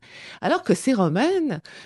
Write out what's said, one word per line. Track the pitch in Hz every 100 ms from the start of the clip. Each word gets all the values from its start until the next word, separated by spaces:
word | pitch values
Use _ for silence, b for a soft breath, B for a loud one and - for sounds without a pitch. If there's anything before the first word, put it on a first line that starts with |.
| B B B B
Alors | 196 349
que | 359
ces | 175 - 233
romaines, | 170 170 311 381 302 160 B B